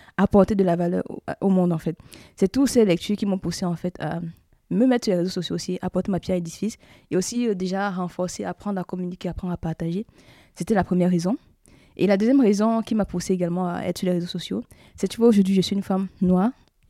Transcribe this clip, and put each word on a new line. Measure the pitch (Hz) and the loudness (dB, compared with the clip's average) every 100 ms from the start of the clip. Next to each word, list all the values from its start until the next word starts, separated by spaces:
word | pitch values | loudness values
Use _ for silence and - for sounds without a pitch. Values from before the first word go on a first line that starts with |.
| - - | -10 0
apporter | 196 202 185 | 4 6 6
de | 208 | 4
la | 185 170 | 2 2
valeur | 175 185 - | 0 -2 -4
au, | - - - | -10 -10 -2
au | 196 | 0
monde, | 185 180 | 2 2
en | 160 | 0
fait. | - 160 - - - - | -4 -8 -14 -20 -20 -2
C'est | 190 | 0
toutes | 262 277 | 2 2
ces | 247 214 | 4 4
lectures | 170 - 208 | 2 -2 -4
qui | 202 | -2
m'ont | 190 | -2
poussé, | 185 170 180 | -4 -4 -4
en | 170 | -4
fait, | 180 - | -6 -6
à | 156 170 170 - _ _ _ | -8 -8 -10 -14 _ _ _
me | 180 254 | 2 2
mettre | - - | 2 0
sur | |
les | 180 | 0
réseaux | 180 | -2
sociaux | 190 165 170 | -4 -6 -6
aussi, | - 180 | -6 -6
apporter | 185 180 185 | -4 -4 -2
ma | 175 | -4
pierre | - 185 | -2 -4
à | |
l'édifice | 165 - 202 - _ - _ | -4 -6 -8 -8 _ -20 _
et | 175 | -4
aussi, | 185 240 240 | -4 -4 -2
euh, | 190 | -2
déjà | 185 190 202 | -4 -4 -4
renforcer, | 185 180 - 180 - | -4 -6 -6 -8 -6
apprendre | 190 175 202 196 | -10 -8 -6 -6
à | |
communiquer, | 175 185 180 180 180 | -6 -8 -8 -8 -10
apprendre | - 180 | -8 -6
à | 175 | -6
partager. | 165 160 165 175 233 _ - - _ | -6 -6 -6 -6 -8 _ -20 -20 _
C'était | - 170 202 | -10 0 0
la | |
première | 180 180 180 | 2 2 2
raison. | 180 175 254 _ _ _ _ _ - | 2 0 -4 _ _ _ _ _ -2
Et | 185 | 2
la | 196 | 4
deuxième | 220 277 | 4 6
raison | 226 202 220 226 | 6 4 2 0
qui | 220 | 0
m'a | 220 196 | -2 -2
poussé | 180 - | -4 -2
également | 185 175 175 180 | 0 0 -2 -2
à | 175 | -4
être | - 180 | -4 -2
sur | 185 | -2
les | |
réseaux | 180 175 | -2 -4
sociaux, | 175 - 196 - - - - | -8 -6 -8 -8 -18 -20 -6
c'est, | 196 | -6
tu | - | 4
vois, | 233 | 6
aujourd'hui, | 202 190 196 | 6 6 2
je | |
suis | 175 196 | 2 -2
une | |
femme | - 190 190 - | -2 -2 -4 -2
noire, | 185 180 208 - _ _ _ | 2 2 2 -2 _ _ _